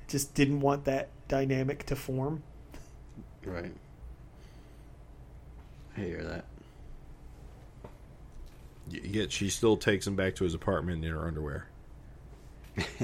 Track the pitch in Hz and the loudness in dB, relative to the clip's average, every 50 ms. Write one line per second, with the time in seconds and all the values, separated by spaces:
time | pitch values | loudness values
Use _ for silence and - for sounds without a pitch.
0 | - - - 139 143 - - - 143 135 143 143 139 139 143 143 139 139 135 135 | -4 0 0 0 0 2 6 8 8 8 8 8 6 6 6 6 4 4 4 4
1 | - - - - - - 143 135 135 131 135 131 131 131 143 - - - 139 127 | 2 -2 -6 -10 -2 4 4 6 6 6 6 6 6 4 2 0 0 -2 -2 0
2 | - - 131 131 131 143 160 156 - - - - - - - - - - - - | 0 0 0 2 2 2 0 -2 -4 -8 -14 -16 -14 -14 -12 -12 -12 -14 -14 -16
3 | - - - - - - - - - 98 92 85 85 - - - - - - - | -16 -14 -14 -14 -14 -14 -14 -10 -6 -4 -4 -2 -2 -4 -6 -10 -14 -16 -16 -14
4 | - - - - - - - - - - - - - - - - - - - - | -12 -12 -12 -12 -14 -16 -16 -16 -16 -16 -16 -16 -16 -16 -16 -16 -16 -16 -16 -16
5 | - - - - - - - - - - - - - - - - - - - - | -16 -16 -16 -16 -16 -16 -16 -16 -14 -14 -14 -14 -14 -14 -16 -16 -16 -10 -4 -2
6 | 101 87 82 80 82 80 - - - - - - - - - - - - - - | -2 -2 -2 -2 -2 -2 -2 -4 -6 -8 -12 -14 -16 -16 -16 -14 -14 -12 -12 -12
7 | - - - - - - - - - - - - - - - - - - - - | -12 -14 -14 -14 -14 -14 -14 -14 -14 -16 -16 -16 -16 -16 -14 -14 -14 -14 -14 -14
8 | - - - - - - - - - - - - - - - - - - 85 - | -16 -16 -16 -16 -16 -14 -12 -12 -12 -12 -14 -14 -16 -16 -16 -14 -10 -8 -8 -6
9 | - - 98 110 104 - - - 101 98 - - - 113 107 92 - - 104 95 | -2 0 2 2 2 2 0 0 2 2 2 6 8 8 8 8 8 6 6 6
10 | - 101 98 95 95 95 90 - 98 87 82 85 - - 98 82 76 87 87 80 | 6 2 2 4 4 4 4 4 4 2 2 2 2 4 4 4 4 2 0 0
11 | 80 82 80 78 78 85 80 78 76 73 71 82 - - - - - - - - | 0 0 0 0 0 0 0 0 -2 -2 -2 -4 -6 -8 -12 -16 -16 -14 -14 -14
12 | - - - - - - - - - - - - - - - - - - - - | -14 -14 -14 -14 -14 -16 -16 -16 -16 -16 -16 -14 -14 -6 -2 -2 -2 -2 0 0